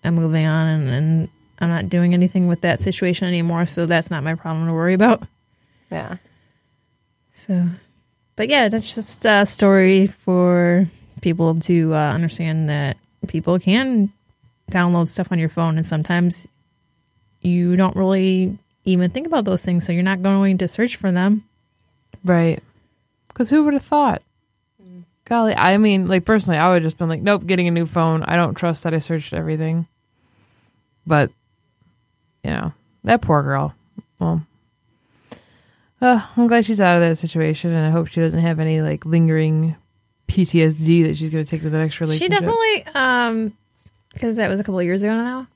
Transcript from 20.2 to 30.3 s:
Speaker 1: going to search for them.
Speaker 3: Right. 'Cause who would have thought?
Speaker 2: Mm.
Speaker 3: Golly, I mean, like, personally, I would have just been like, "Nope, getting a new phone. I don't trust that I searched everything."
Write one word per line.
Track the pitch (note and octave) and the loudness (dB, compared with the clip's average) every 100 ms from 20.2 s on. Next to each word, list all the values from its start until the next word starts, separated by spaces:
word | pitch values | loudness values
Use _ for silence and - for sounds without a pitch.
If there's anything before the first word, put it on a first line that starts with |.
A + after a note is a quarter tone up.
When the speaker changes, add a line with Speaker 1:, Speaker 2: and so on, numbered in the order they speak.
Speaker 1:
going | F#3+ G3 G3 F#3 | 0 2 2 0
to | F3+ | -2
search | - A#3+ - | -2 -4 -2
for | G3+ | -2
them. | F3+ F#3+ G#3+ - _ _ _ _ _ _ - | 0 2 0 -2 _ _ _ _ _ _ -10
Speaker 3:
Right. | F#3 F3 E3 D#3+ _ _ _ _ _ _ _ | 0 2 2 0 _ _ _ _ _ _ _
'Cause | - A#3+ | -6 0
who | D4 D4 | 2 2
would | |
have | C#4+ | 0
thought? | - D4 C#4+ - _ _ _ _ _ _ | 0 0 2 -2 _ _ _ _ _ _
Speaker 2:
Mm. | F#3+ F3+ F3 _ - | -20 -20 -20 _ -4
Speaker 3:
Golly, | A#3 A3 - | 0 0 2
I | F3+ G3 | 2 4
mean, | G#3+ G3 F3+ | 4 4 2
like, | F#3+ | 0
personally, | F3 A3 F#3 D#3+ | 2 0 2 2
I | E3+ | 4
would | F3+ | 2
have | |
just | D#3+ D#3+ | 0 -4
been | E3+ | -4
like, | D#3+ | -2
"Nope, | E3+ G3+ E3+ | 0 0 0
getting | F#3 F3 | 0 0
a | |
new | E3+ E3 | 0 -2
phone. | F3 E3 D#3+ | 0 0 0
I | - E3+ | -2 0
don't | E3+ - | -2 -2
trust | F3 D#3+ E3+ | -4 -4 -2
that | |
I | D#3+ | -4
searched | - E3 D3 | -2 -6 -6
everything." | D#3+ D#3+ D#3 D#3+ E3 E3 _ _ _ _ | -8 -4 -4 -2 -4 -6 _ _ _ _